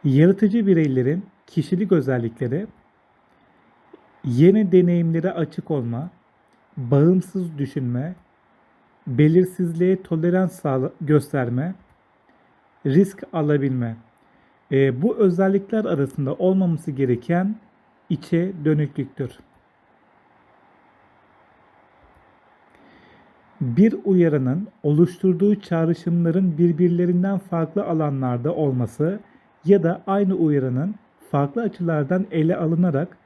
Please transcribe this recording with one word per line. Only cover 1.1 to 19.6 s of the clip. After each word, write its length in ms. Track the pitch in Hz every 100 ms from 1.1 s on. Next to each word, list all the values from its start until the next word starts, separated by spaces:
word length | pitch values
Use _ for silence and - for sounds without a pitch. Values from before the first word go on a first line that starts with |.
| 170 - _ _
kişilik 460 | - 143 180 202
özellikleri, 760 | 170 131 127 113 117 123 143 214 _ _ _ _ _ _ _ _ _ _ _ _ - _ _
yeni 480 | 135 120 165 214 202
deneyimlere 600 | 180 175 175 165 165 175
açık 380 | 170 151 - -
olma, 400 | 151 117 117 165 _ _ _ _ _ _ -
bağımsız 800 | 123 143 156 185 - 190 175 151
düşünme, 560 | 139 147 127 123 156 185 _ _ _ _ _ _ _ _ -
belirsizliğe 960 | 117 151 165 185 - 175 165 180 185
tolerans 580 | 190 165 170 180 185 -
sağla-, 320 | 151 131 135 -
gösterme, 760 | 147 151 131 143 120 123 165 196 _ _ _ _ _ _ _ _ _ _ 143
risk 360 | 143 196 - -
alabilme. 640 | 170 151 147 135 127 117 113 _ _ _ _ _ _ _
E, 300 | 135 139 127
bu 140 | 202 -
özellikler 680 | 196 170 190 196 196 220
arasında 500 | 214 165 139 - 135
olmaması 560 | - 180 190 180 156 -
gereken 680 | 135 135 120 - 170 190 220 _ _ _ _ _
içe 420 | 151 - 165 180 185
dönüklüktür. 760 | 151 151 143 - 131 - 127 - _ _